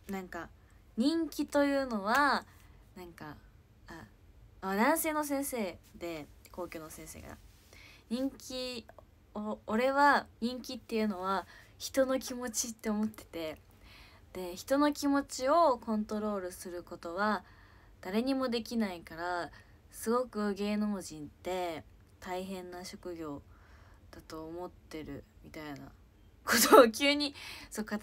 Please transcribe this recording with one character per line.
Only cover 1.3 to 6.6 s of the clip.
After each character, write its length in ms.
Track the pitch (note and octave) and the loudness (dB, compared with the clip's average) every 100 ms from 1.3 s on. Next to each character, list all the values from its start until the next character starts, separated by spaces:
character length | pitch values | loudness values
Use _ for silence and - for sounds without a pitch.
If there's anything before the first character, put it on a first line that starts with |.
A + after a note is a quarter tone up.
| - D4 | -4 0
と 180 | C#4+ | 4
い 120 | C#4+ C#4 | 4 2
う 100 | C4 | 0
の 160 | G#3+ | -2
は、 440 | G3 B3+ C#4+ G#3 - - - - - - | 2 4 4 2 -2 -16 -20 -20 -20 -18
な 60 | |
ん 100 | F3 | -18
か、 240 | E3 D3+ C#3+ - - - - - | -14 -14 -14 -18 -20 -20 -20 -18
あ、 180 | E3 - - - - - - | -18 -18 -20 -20 -20 -20 -8
あ、 140 | F#3+ G3 | -2 4
男 220 | B3+ D#4+ | 4 4
性 140 | D#4+ | 2
の 120 | D4+ | 0
先 200 | D4+ C#4 | 0 -2
生 340 | C#4 B3 F#3+ D#3+ - - | -2 -2 -4 -6 -14 -10
で、 280 | E3+ D#3+ C#3+ - - | -8 -8 -10 -18 -16
公 160 | - | -10